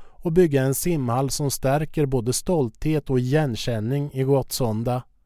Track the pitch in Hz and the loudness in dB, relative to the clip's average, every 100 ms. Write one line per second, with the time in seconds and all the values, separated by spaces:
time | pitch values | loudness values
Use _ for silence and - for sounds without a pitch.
0 | - - 175 165 170 139 131 135 180 165 | -12 -8 0 4 4 4 2 0 -2 -2
1 | 123 120 135 117 143 - 135 147 156 - | 0 0 0 -2 -2 -2 0 0 -2 -2
2 | 143 131 113 123 - 175 120 - 156 151 | 0 0 0 -2 0 0 0 -2 -2 -2
3 | - 127 127 151 147 107 - 117 110 143 | 0 0 2 2 2 -2 -4 -4 -2 -2
4 | 143 135 135 139 120 - 123 110 117 127 | -4 -2 2 2 2 -2 -2 0 -2 -4
5 | - _ | -6 _